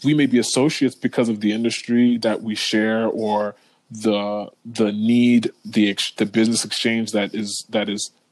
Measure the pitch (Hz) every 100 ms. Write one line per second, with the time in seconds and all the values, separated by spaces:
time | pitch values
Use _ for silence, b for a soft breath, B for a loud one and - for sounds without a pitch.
0 | 139 151 139 123 110 131 147 - 131 -
1 | 123 - 117 107 104 110 117 - - 120
2 | 123 120 113 107 113 107 - 110 110 110
3 | 113 - 107 104 104 - b b - 110
4 | 110 104 104 104 101 - 117 113 107 104
5 | 110 120 120 120 110 - 107 113 104 98
6 | - - 101 113 113 113 107 - 120 113
7 | 110 107 98 104 101 - - 107 101 104
8 | - _ _